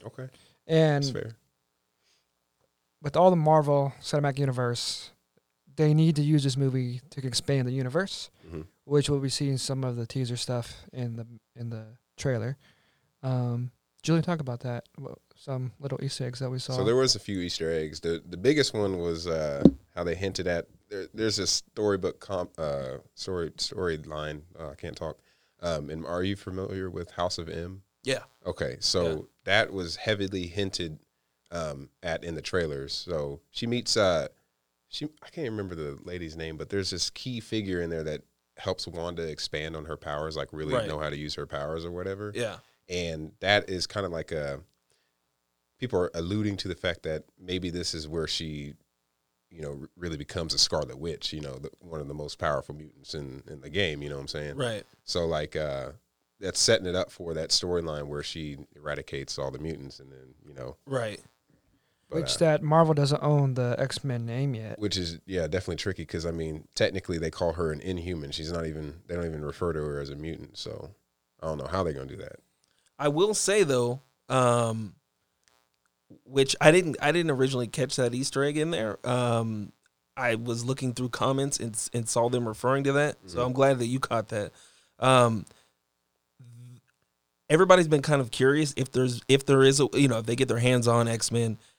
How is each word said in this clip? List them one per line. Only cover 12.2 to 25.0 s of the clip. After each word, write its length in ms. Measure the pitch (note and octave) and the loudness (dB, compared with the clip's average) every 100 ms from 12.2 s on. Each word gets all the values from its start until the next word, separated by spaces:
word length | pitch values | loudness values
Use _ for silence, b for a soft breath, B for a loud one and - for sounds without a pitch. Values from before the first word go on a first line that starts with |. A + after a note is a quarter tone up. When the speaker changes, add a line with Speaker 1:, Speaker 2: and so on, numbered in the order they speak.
| C#3 A#2 A#2 C#3 _ _ _ _ _ _ | 0 0 -2 -8 _ _ _ _ _ _
Speaker 2:
Um, 480 | C3 B2+ B2 A#2+ B2 - _ _ | -2 0 0 -2 -4 -8 _ _
Julian, 200 | - E3 | 2 2
talk 160 | E3 E3 | 2 -2
about 200 | C3 A#2 | -4 -6
that. 240 | B2 A#2+ - - | -6 -8 -10 -14
What, 200 | C3+ - _ _ | -14 -14 _ _
some 360 | - C3 B2+ - | -6 -4 -4 -6
little 220 | C#3 C3 | -6 -4
Easter 220 | C3+ - B2+ | -4 -4 -6
eggs 140 | B2 | -4
that 100 | C3 | -4
we 80 | B2+ | -4
saw. 160 | - | -4
Speaker 1:
So 100 | B2+ | 0
there 120 | G2+ C3 | 4 6
was 200 | C3 A2+ | 4 2
a 20 | |
few 200 | - F#2+ | -2 -4
Easter 300 | F2 - D#2+ | -2 -2 0
eggs. 280 | D#2+ D#2 D#2+ | 0 -2 -4
The, 220 | E2+ E2 F2 | -2 -2 -4
the 80 | F2 | 0
biggest 380 | A#2+ D3+ B2+ | 4 4 4
one 240 | A2 G2+ F2+ | 2 0 0
was, 280 | E2+ E2 F2 | -2 -2 -2
uh, 360 | D#2+ D2+ C#2+ - - _ | 0 0 6 4 4 _
how 100 | F2 | -6
they 100 | F2 | -4
hinted 320 | E2+ G2 F#2 F2 | -2 -2 -2 -2
at, 200 | E2+ - _ - | -2 -4 _ -14
there, 160 | G2+ F2+ | -12 -10
there's 240 | G#2+ A2 G#2 | -2 0 0
a 80 | F2+ | 0
storybook 720 | - - - G#2 F#2+ F2+ - | -2 -4 -2 2 2 0 -6
comp-, 380 | - F#2 F2 - | -6 -6 -6 -6
uh, 400 | D2+ C#2 C2 C2+ - | -4 -4 -6 -10 -14
story, 360 | - - F2+ D#2+ | -12 -6 -4 -4
storyline. 920 | - - - F2+ D#2 D2+ D2+ D2+ D2+ E2 - | -4 -6 -2 -2 -2 -6 -8 -6 -8 -14 -14
Uh, 100 | D2+ | -14
I 40 | |
can't 220 | - E2+ | -12 -12
talk. 220 | - | -8